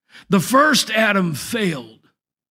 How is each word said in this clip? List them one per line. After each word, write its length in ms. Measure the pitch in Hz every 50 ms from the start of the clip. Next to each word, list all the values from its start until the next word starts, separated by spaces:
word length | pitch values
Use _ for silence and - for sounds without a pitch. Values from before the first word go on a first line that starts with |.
| _ _ _ - - _
The 100 | 190 196
first 500 | 147 - 240 269 294 311 277 196 - -
Adam 460 | 220 220 220 208 202 196 185 170 151
failed 760 | 117 - - - 226 214 180 156 131 117 113 113 _ _ _ _ _ _ _ _ _ _ _